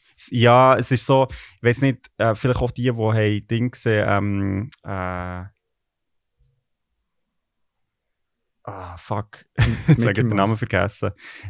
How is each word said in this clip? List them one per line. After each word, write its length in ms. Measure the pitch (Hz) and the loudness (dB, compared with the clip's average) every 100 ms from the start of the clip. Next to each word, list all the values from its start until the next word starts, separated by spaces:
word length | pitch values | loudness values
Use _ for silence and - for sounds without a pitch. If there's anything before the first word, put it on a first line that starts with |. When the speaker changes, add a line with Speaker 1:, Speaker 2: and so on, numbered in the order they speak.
| _ - | _ -14
Speaker 1:
S-, 120 | - | -6
ja, 440 | 123 120 123 131 107 | 2 6 8 6 4
es 140 | 123 | 2
ist 140 | 127 - | 0 2
so, 220 | 135 127 | 2 2
ich 340 | - - - | -4 -20 -4
weiss 180 | 117 120 | -2 2
nicht, 260 | 139 123 - - | 0 -2 -6 -2
äh, 180 | 113 107 | 0 0
vielleicht 240 | 131 123 | 0 0
auch 100 | 123 | -2
die, 120 | - | -2
die 80 | 123 | -4
haben 560 | 117 110 110 107 104 - | 0 0 2 2 0 -2
Ding 240 | 117 123 | -2 -2
gesehen, 340 | - 117 107 104 | -4 0 0 2
ähm, 640 | 101 101 98 98 98 110 - | 0 0 -2 -2 -4 -6 -8
äh, 640 | - 95 92 90 90 90 95 _ _ _ _ _ _ _ _ _ _ _ _ _ _ _ _ _ _ _ _ _ _ _ _ _ _ _ _ _ _ _ | -10 -8 -6 -8 -8 -10 -14 _ _ _ _ _ _ _ _ _ _ _ _ _ _ _ _ _ _ _ _ _ _ _ _ _ _ _ _ _ _ _
ah, 340 | - 98 90 85 | -16 -14 -14 -14
fuck. 480 | - 101 - - - | -8 -8 -8 -14 -10
<laughs> 60 | - 117 113 - | -2 0 0 2
Jetzt 120 | 135 | 2
Speaker 2:
Mickey 20 | |
Speaker 1:
hab 60 | 113 | 2
ich 60 | 101 | 0
den 120 | 120 | 0
Speaker 2:
Mouse. 80 | 104 | 2
Speaker 1:
Namen 220 | 101 110 | 2 0
vergessen. 540 | 113 95 101 - 104 - - - 98 | 0 0 0 -2 -6 -6 -16 -18 -12